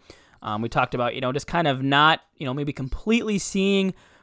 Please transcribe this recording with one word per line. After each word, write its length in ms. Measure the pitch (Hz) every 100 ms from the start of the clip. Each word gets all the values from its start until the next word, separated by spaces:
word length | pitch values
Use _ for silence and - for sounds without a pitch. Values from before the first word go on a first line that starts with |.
| - - _ -
Um, 200 | - 107
we 60 | 117
talked 260 | 131 123
about, 200 | 123 120
you 60 | 117
know, 120 | 127
just 140 | 135 -
kind 200 | 175 156
of 160 | 131
not, 380 | 135 139 156 - _ -
you 100 | 139
know, 80 |
maybe 180 | 139 147
completely 640 | - 143 - 214 233 220 202
seeing 560 | - 196 196 196 190 - _ _